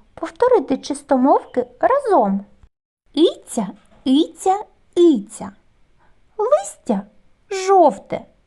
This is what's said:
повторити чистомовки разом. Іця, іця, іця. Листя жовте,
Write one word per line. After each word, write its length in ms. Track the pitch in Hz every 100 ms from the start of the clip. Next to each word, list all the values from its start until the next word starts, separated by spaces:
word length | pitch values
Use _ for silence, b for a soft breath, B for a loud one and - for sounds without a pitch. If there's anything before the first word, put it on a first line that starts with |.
| _
повторити 640 | - 330 - 508 453 262 269
чистомовки 880 | - 277 - 262 269 403 - 247 - _
разом. 680 | 349 554 539 330 202 196 202 _ _ _ _ _ _
Іця, 540 | 285 381 - - 233 190 - _ _
іця, 640 | - 277 - - 381 403 - _ _ 349
іця. 560 | 349 240 196 - 196 - _ _ _ _ _ _ _ -
Листя 640 | 440 605 - - - 196 - _ _ _ _
жовте, 760 | 381 370 381 294 - - - - _